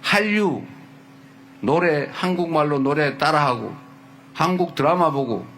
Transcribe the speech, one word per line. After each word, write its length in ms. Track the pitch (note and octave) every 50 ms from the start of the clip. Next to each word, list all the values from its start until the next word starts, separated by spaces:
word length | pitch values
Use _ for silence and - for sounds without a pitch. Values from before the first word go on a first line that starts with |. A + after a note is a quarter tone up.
한류, 600 | - - F#3+ G3+ G#3 G#3+ G#3 G#3+ G#3 F#3 C#3 G2+ - - - - - - - - - - - - - - - - - - - -
노래, 480 | - G#2 C#3+ E3 F3 E3+ D#3 D3 C#3 - -
한국말로 680 | - - F#3 F3+ F3 F3+ E3 E3 D#3 D3 D3 D3 C#3
노래 380 | C3+ C#3 C#3+ D3+ D3+ C#3+ C3+
따라하고, 580 | - D3+ D3+ D#3 D3+ D3 C#3 B2 A#2 A2+ - - - - - - - - - - - - - -
한국 420 | - D#3 E3+ F#3 F3+ F3+ - -
드라마 360 | - C3+ D3 E3+ F3+ F3 D#3+
보고 340 | C#3 C#3 C3+ A#2 A2+ F#2 F2 - -